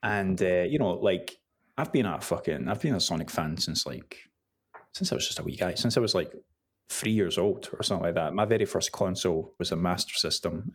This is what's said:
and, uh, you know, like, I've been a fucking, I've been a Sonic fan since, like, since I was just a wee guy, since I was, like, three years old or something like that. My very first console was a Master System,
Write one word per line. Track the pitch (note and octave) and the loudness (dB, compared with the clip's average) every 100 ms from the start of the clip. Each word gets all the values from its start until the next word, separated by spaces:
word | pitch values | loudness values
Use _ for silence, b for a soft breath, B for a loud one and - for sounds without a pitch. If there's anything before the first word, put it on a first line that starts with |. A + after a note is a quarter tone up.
and, | A2 G#2 F#2+ F#2 | -2 0 2 2
uh, | F#2 F2+ | 2 2
you | F2 D3+ | 2 2
know, | G2+ | 2
like, | E2+ G2+ F#2 - - _ _ _ - | 2 2 2 -2 -16 _ _ _ -6
I've | D3+ | 0
been | C#3 G#2+ | 2 2
a | D2+ | 0
fucking, | - - - D2+ - | -2 -2 -2 -2 -2
I've | A2 | 0
been | D#3+ G2+ | 2 2
a | |
Sonic | - D#2+ D#2+ | 0 -2 -4
fan | - D#2 F2 | -4 -2 -2
since, | - D#2 C#2 | -2 -2 -4
like, | D2+ - - - _ _ _ _ - - | -8 -12 -20 -20 _ _ _ _ -20 -14
since | - F#3 | -6 -2
I | - | -2
was | - | -2
just | - | -4
a | |
wee | - - | -6 -2
guy, | F2+ F2+ | -2 0
since | A#2+ A#2+ | 2 4
I | |
was, | A2 | 2
like, | G2 E2 - - _ _ _ - | 2 0 -6 -20 _ _ _ -10
three | - G#2+ | -4 2
years | A2 F2+ - | 4 4 2
old | G2+ F2+ - | 2 0 -4
or | - | -4
something | - F#2 F2 | -2 0 0
like | E2+ | 0
that. | D#2 | 0
My | F#2 | 2
very | G#2+ A2+ G2+ | 2 4 2
first | F#2+ - | 0 -2
console | - G2 F#2 F#2 D#2+ D#2 - | 0 0 0 0 0 -2 -6
was | F2 | -4
a | E2 | 0
Master | F2+ F2 - - | 0 0 -2 -2
System, | - - - D#2+ - | -2 -2 -2 -4 -6